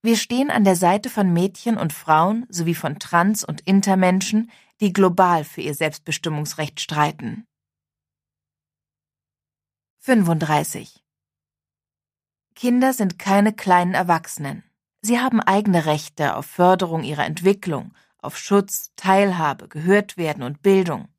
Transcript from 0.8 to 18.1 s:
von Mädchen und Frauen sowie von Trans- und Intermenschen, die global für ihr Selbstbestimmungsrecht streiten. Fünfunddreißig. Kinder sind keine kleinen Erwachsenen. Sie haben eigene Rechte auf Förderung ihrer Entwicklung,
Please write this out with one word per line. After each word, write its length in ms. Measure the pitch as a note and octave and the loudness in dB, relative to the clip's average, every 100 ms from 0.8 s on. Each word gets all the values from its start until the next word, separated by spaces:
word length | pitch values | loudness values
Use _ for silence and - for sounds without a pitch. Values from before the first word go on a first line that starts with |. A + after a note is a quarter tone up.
| F3+ G3+ A#3+ | 2 2 -2
von 220 | - F#3+ | 0 2
Mädchen 460 | E3+ F#3+ - A#3 A3+ | 2 0 -2 -4 -2
und 140 | D#3+ | -4
Frauen 540 | - - D#3 F3 A3+ B3 | -6 2 2 4 -2 -6
sowie 260 | F3 E3 | -6 -4
von 240 | E3 D3+ D3 | -2 -4 -8
Trans- 460 | - E3+ F#3 G#3+ | -2 0 2 0
und 160 | - D3+ | -6 -10
Intermenschen, 880 | - G3 G3 F#3+ F#3 F#3 F#3+ G#3+ A#3 _ _ _ | 2 2 4 2 2 2 0 -2 -4 _ _ _
die 120 | G3+ | -2
global 520 | F#3 F#3+ F3+ F#3 E3+ | 2 2 4 2 2
für 160 | D3 - | -2 -8
ihr 140 | D3 | -8
Selbstbestimmungsrecht 1040 | D3 D#3 D3+ - D#3 E3 D3+ D3 - D3+ - | -2 -4 -4 -10 -8 -6 -6 -6 -8 -10 -8
streiten. 680 | - D3+ D3+ D#3 A#2 B2 - _ _ _ _ _ _ _ _ _ _ _ _ _ _ _ _ _ _ _ _ _ _ _ _ _ | -6 0 -2 -2 -10 -12 -16 _ _ _ _ _ _ _ _ _ _ _ _ _ _ _ _ _ _ _ _ _ _ _ _ _
Fünfunddreißig. 1040 | - A#3+ F3 D#3+ D#3 D3 D#3 C#3 - _ _ _ _ _ _ _ _ _ _ _ _ _ _ _ _ | 0 2 4 0 0 0 -2 -10 -16 _ _ _ _ _ _ _ _ _ _ _ _ _ _ _ _
Kinder 380 | - B3 B3 C4 | -6 0 2 2
sind 260 | C4 G3 - | 0 -4 -2
keine 340 | - G3 G#3 | 0 4 4
kleinen 420 | G#3+ F#3+ F3 F3 | 0 2 2 2
Erwachsenen. 720 | F#3 F3 E3 - - C#3+ - _ _ _ _ | -2 0 0 -2 -10 -10 -10 _ _ _ _
Sie 180 | G#3 A#3+ | -2 -2
haben 200 | B3+ A#3 | 0 0
eigene 460 | - G3 G#3 F3 D#3 | 2 0 2 2 2
Rechte 500 | D3+ - - C#3+ - | -2 -4 -4 -2 -2
auf 100 | - | -8
Förderung 560 | - F3+ F#3 F3 E3 | 2 4 4 0 -4
ihrer 220 | D3 D3 | -6 -4
Entwicklung, 720 | C3 D#3 F3 G3+ G3 C#3+ - _ _ | -4 0 0 0 -4 -6 -8 _ _